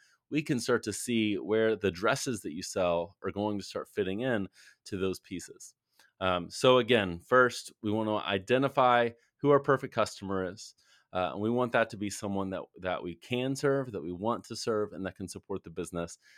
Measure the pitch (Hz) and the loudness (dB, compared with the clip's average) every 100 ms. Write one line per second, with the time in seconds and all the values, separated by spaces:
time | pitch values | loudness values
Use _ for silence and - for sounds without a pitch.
0 | _ _ _ 147 151 127 120 117 110 101 | _ _ _ -4 -2 -2 0 0 0 -6
1 | - 113 107 101 85 110 110 104 98 85 | -2 0 2 0 0 2 2 2 0 2
2 | 107 135 139 110 87 78 - 101 90 85 | 0 0 -2 -4 -6 -8 -6 0 2 2
3 | 87 - 95 92 107 101 - 95 67 - | -2 -6 -6 -2 -2 -4 -6 -8 -6 -4
4 | 92 98 131 110 92 - - _ - 95 | -2 -2 0 0 -2 -10 -20 _ -10 -4
5 | 95 90 - 90 - - - _ _ _ | -2 -4 -8 -12 -12 -16 -20 _ _ _
6 | _ _ 95 90 87 - 131 127 117 117 | _ _ 0 0 -2 4 6 6 6 4
7 | 95 85 - 127 123 - - - 107 107 | 4 -4 4 6 6 2 -10 -6 -2 0
8 | 110 107 - 101 95 127 135 139 127 120 | 0 -2 0 -2 2 2 2 4 6 6
9 | 117 - _ _ 143 139 143 135 82 117 | 4 -2 _ _ 4 4 4 2 0 -2
10 | 104 - 98 98 92 104 - - _ _ | -2 -2 -4 -2 -2 -6 -16 -20 _ _
11 | _ 92 87 82 107 120 123 123 113 104 | _ -4 -2 -2 0 0 2 2 0 -2
12 | 101 - 104 98 95 92 - - 92 87 | -8 -6 -4 -2 -2 -6 -10 -8 -6 -4
13 | 87 85 - 123 131 135 143 139 127 98 | -6 -12 -6 -4 -2 -2 0 0 -2 -6
14 | 82 87 110 110 - 113 120 107 104 82 | -8 -4 -4 -4 -6 -8 -2 -2 -2 -4
15 | 95 - 92 98 - 95 90 82 85 85 | -8 -8 -10 -12 -8 -8 -8 -8 -6 -6
16 | 85 - _ | -6 -10 _